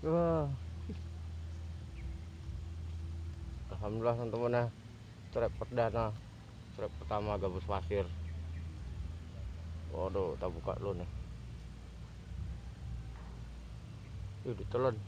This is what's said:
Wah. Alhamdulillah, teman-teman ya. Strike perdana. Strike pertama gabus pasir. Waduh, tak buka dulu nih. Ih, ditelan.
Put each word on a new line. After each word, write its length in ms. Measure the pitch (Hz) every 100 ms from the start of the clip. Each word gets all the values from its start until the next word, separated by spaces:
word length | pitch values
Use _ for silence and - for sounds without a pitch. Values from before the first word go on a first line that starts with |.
| 151
Wah. 400 | 170 170 165 147 135 - - - - - - - - - - - - - - - - - - - - - - - - - - - - - - -
Alhamdulillah, 420 | - 104 110 117 117
teman-teman 320 | 117 113 120
ya. 120 | 120 117 - - - - - -
Strike 240 | 110 113 -
perdana. 560 | 110 123 113 110 113 107 - - - - - -
Strike 160 | 107 -
pertama 400 | - 104 104 104
gabus 240 | 95 92 82
pasir. 400 | 98 82 101 87 - - - - - - - - - - - - - - - - - 82
Waduh, 480 | 71 92 95 92 76
tak 160 | 92
buka 240 | 82 90 92
dulu 240 | 101 90
nih. 80 | 87 - - - - - - - - - - - - - - - - - - - - - - - - - - - - - - - - - -
Ih, 80 | 113
ditelan. 320 | - 123 131 110